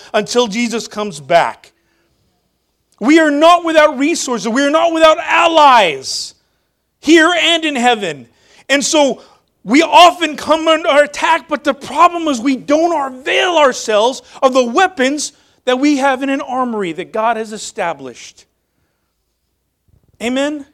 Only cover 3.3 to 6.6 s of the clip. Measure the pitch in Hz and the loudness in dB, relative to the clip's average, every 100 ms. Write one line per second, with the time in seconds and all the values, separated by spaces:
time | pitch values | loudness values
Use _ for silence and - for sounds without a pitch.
3.3 | 285 330 349 339 311 302 262 285 330 - | 0 2 2 2 2 2 0 -4 -4 -6
4.3 | 233 208 240 285 320 339 330 320 320 311 | -6 -4 -2 0 0 0 2 2 2 0
5.3 | 330 339 320 285 240 180 135 123 - - | 0 2 4 6 6 2 -2 -8 -10 -12
6.3 | - _ _ | -16 _ _